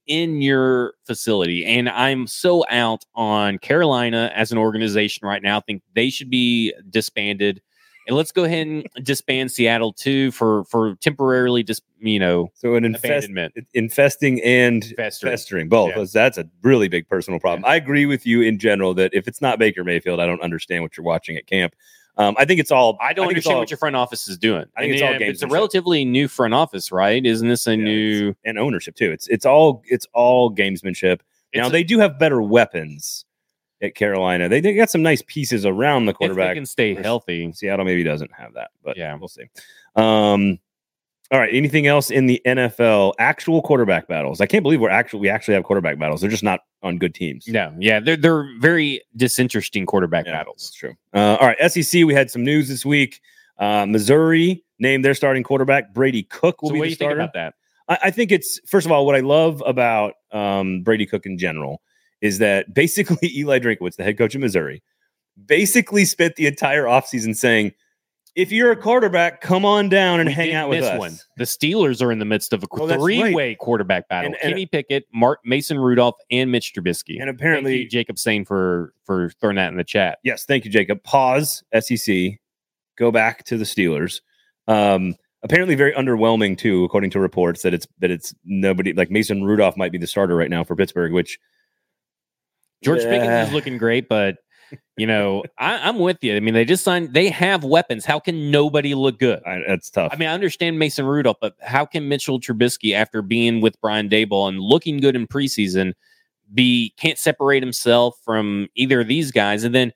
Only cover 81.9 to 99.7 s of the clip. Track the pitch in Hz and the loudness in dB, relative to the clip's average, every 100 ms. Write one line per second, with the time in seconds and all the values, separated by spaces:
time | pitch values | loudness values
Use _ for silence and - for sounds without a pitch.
81.9 | 120 - 92 92 104 _ _ _ _ _ | -4 -2 0 -2 -6 _ _ _ _ _
82.9 | - 120 113 110 - - 117 107 - 87 | -2 0 2 0 -2 -6 -6 -4 -2 0
83.9 | 76 90 - _ _ _ _ - 107 104 | 0 -4 -8 _ _ _ _ 0 2 4
84.9 | 95 92 85 _ _ 113 165 185 139 143 | 2 0 -8 _ _ 0 0 2 2 2
85.9 | 139 131 113 113 113 104 92 113 92 90 | 2 0 2 2 2 0 0 0 2 2
86.9 | 107 98 98 92 - 87 85 92 87 - | 0 0 0 -2 0 -2 0 -2 -4 -6
87.9 | - 90 87 - - 85 98 95 92 92 | -4 -4 -4 -8 -16 -8 -2 0 0 -2
88.9 | 85 90 107 110 98 98 104 95 98 90 | -2 0 0 -2 -2 0 2 2 0 -4
89.9 | 87 85 - 95 85 76 85 82 85 95 | -6 -6 -2 0 0 0 -2 -4 -2 -2
90.9 | 87 82 87 85 - _ _ _ _ _ | -2 -2 -2 -2 -8 _ _ _ _ _
91.9 | _ _ _ _ _ _ _ _ _ 135 | _ _ _ _ _ _ _ _ _ -2
92.9 | 123 117 120 117 117 113 147 143 123 117 | 0 2 0 2 0 0 -4 -6 -2 0
93.9 | 113 113 107 98 92 _ _ _ - _ | 0 0 0 0 -4 _ _ _ -20 _
94.9 | - 110 107 101 98 - - 139 220 160 | -6 0 0 0 -4 -8 -6 -4 -2 -4
95.9 | 233 175 175 120 104 110 113 117 185 - | 0 0 0 -2 -2 2 2 4 2 0
96.9 | 180 156 139 190 - 180 190 139 160 - | -2 0 2 2 2 0 0 2 2 2
97.9 | 113 - 151 - 165 147 147 151 147 143 | -4 -2 -2 -2 -4 2 2 4 2 -2
98.9 | 139 135 110 127 92 87 92 - | 0 0 2 0 0 -4 -8 -4